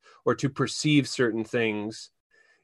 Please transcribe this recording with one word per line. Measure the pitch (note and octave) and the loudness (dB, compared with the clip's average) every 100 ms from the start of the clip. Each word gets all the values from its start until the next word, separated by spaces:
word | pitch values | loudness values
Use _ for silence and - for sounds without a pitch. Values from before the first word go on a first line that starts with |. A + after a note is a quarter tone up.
| - - | -20 -4
or | - B2 | -2 0
to | C#3 | -2
perceive | C#3+ B2 - D#3 D3 B2 | -2 -4 -2 4 4 4
certain | - B2 A2 | 0 0 0
things, | A2 B2 A2+ G#2 G#2 A2+ - _ _ _ _ _ | -2 0 0 -2 -6 -10 -18 _ _ _ _ _